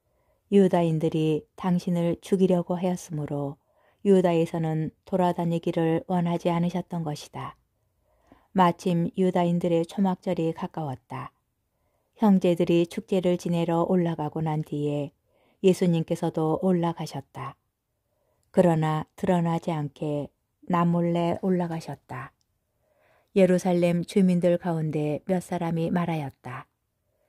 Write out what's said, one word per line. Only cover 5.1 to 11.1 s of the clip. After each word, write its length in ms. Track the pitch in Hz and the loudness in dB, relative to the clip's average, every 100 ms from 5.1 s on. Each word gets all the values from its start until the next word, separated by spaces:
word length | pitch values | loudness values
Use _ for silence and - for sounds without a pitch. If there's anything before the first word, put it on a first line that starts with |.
| 185 180 175 170 170 175 170 160 165 - | 0 0 0 -2 -2 -2 0 0 0 -2
원하지 440 | 180 170 170 180 | -2 0 -2 0
않으셨던 520 | 170 175 180 - 175 | 0 0 -2 -6 -6
것이다. 540 | 160 147 - 135 131 - _ _ _ _ _ _ _ _ _ | -6 -8 -10 -12 -12 -14 _ _ _ _ _ _ _ _ _
마침 580 | 190 180 175 190 170 170 - | 2 2 2 0 0 0 0
유다인들의 680 | 185 180 175 175 175 165 170 | 0 2 2 2 2 0 0
초막절이 640 | - 190 180 - 175 160 | 0 0 0 -4 -2 -2
가까웠다. 800 | 160 180 - 151 127 - | -4 -8 -8 -8 -8 -12